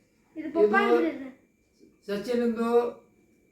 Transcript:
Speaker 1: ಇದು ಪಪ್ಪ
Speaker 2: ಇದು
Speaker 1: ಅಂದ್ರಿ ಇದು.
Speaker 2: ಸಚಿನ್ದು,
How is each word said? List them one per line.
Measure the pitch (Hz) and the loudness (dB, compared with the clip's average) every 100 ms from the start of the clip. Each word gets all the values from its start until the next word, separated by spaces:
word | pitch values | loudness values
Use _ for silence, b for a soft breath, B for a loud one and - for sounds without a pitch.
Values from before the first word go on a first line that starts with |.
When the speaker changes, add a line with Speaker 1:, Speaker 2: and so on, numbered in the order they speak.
| _ _ _ 320 | _ _ _ -14
Speaker 1:
ಇದು | 302 | -4
ಪಪ್ಪ | 320 415 403 | 2 4 4
Speaker 2:
ಇದು | 466 | 4
Speaker 1:
ಅಂದ್ರಿ | 330 320 | 2 0
ಇದು. | 269 269 - _ _ _ _ _ _ | -4 -12 -20 _ _ _ _ _ _
Speaker 2:
ಸಚಿನ್ದು, | - 202 247 240 233 220 233 240 240 - _ _ _ _ _ | -10 -8 -4 -2 -2 -2 0 2 0 -6 _ _ _ _ _